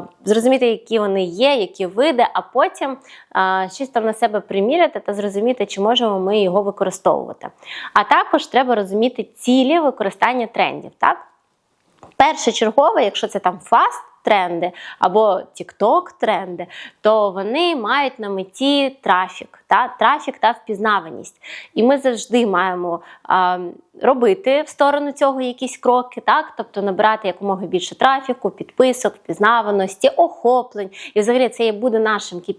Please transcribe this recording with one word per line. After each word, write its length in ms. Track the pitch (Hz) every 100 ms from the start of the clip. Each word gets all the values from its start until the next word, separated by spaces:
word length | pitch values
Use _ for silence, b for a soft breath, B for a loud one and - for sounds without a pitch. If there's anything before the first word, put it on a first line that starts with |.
| 175 _ -
зрозуміти, 420 | 220 233 262 247
які 320 | 220 - 226
вони 240 | 208 196
є, 320 | 185 170 269 277
які 300 | 185 - 185
види, 400 | 185 294 247 233
а 80 | -
потім, 560 | - 247 339 - 294 262 B B B -
е, 340 | 190 190 185
щось 160 | 185 269
там 160 | 240 220
на 80 |
себе 260 | 220 233 208
приміряти 600 | - 196 202 320 320 -
та 140 | -
зрозуміти, 520 | 202 202 196 226 254 202
чи 160 | -
можемо 380 | 202 240 233 196
ми 200 | 185 214
його 220 | 190 185
використовувати. 840 | 202 196 190 - 185 151 120 - - - B B B
А 100 | -
також 440 | 208 311 403 302 -
треба 280 | 233 262 233
розуміти 480 | 190 202 240 254
цілі 560 | 202 - - 254 262 339
використання 680 | 294 - 196 - 214 254 220
трендів, 440 | - 165 143 143 _
так? 200 | - - - _ _ _ _ _ _ _ - _
Першочергове, 840 | 285 302 - 220 220 214 302 381
якщо 240 | 214 - 208
це 120 | 202
там 200 | 180 180
фаст-тренди 1080 | - 233 392 - - _ - 208 180 170 175 175 B B
або 420 | 185 196 220 180 - -
TikTok-тренди, 1080 | - - 208 330 359 - 226 196 190 175 175 B B _
то 300 | 214 220 202
вони 440 | 185 196 269 349 311
мають 440 | 208 269 277 262
на 100 | 208
меті 680 | 196 190 - 269 285 277 269
трафік, 600 | - 180 185 - - - _
та, 280 | 196 247 -
трафік 380 | 220 294 285 262
та 140 | 214
впізнаваність. 920 | 233 - 202 214 196 165 147 - _ B B B
І 100 | -
ми 140 | 233 277
завжди 480 | 262 226 - 240 233
маємо, 540 | 180 190 180 175 170 B B
а, 360 | - 185 180 180 175 - _ -
робити 600 | 175 262 233 190 254 277
в 80 | 302
сторону 420 | - 285 285 294
цього 300 | 277 277 262
якісь 360 | 254 247 254 -
кроки, 440 | 254 247 247 -
так? 320 | - 269 311 -
Тобто 240 | 220 208
набирати 460 | 202 185 208 220 202
якомога 380 | 175 202 185 185
більше 300 | 180 180 -
трафіку, 520 | 262 269 269 247 220
підписок, 640 | - - _ 254 247 208 -
впізнаваності, 920 | - - 208 233 208 202 190 - -
охоплень. 800 | - 339 - 233 254 240 208 190 B B
І 60 | 208
взагалі 300 | 208 247 247
це 160 | 220 226
і 60 |
буде 280 | 208 247 220
нашим 400 | 214 208 - 180
К 140 | 170